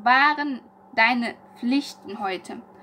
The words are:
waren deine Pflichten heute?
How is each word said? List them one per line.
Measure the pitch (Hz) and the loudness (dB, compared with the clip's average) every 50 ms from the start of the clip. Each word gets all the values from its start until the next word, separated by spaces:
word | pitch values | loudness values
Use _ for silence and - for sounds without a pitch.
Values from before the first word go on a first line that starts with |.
| 208 | 2
waren | 240 247 262 277 294 294 294 294 294 269 233 - - - - - - - | 4 4 6 4 4 2 0 -4 -6 -6 -8 -12 -20 -20 -20 -20 -8 0
deine | - 226 226 254 240 233 214 - - - - - | 2 2 2 2 0 -2 -4 -6 -10 -18 -20 -16
Pflichten | - - 240 254 285 277 - - - - 196 196 226 | -6 -2 0 0 0 0 -2 -14 -16 -16 -14 -12 -6
heute? | 214 190 185 175 - - 202 226 - - - - | -6 -6 -6 -6 -8 -12 -14 -14 -16 -18 -20 -20